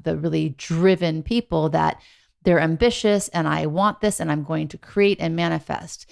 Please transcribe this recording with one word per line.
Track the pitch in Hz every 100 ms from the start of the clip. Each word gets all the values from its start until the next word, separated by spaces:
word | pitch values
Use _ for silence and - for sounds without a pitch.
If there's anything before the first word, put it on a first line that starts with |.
the | 160 156
really | 160 160 156
driven | - - 165 190 180 170 160
people, | - 233 - 165 156
that | 160 156 - _ _ _ _
they're | 180 165
ambitious | 160 160 240 233 214 202 -
and | 170 156
I | 156 156
want | 165 208 202
this | 214 -
and | 160
I'm | 151
going | 143 160 151
to | -
create | - 202 202 196
and | 165 165
manifest. | 170 160 - - 165 - -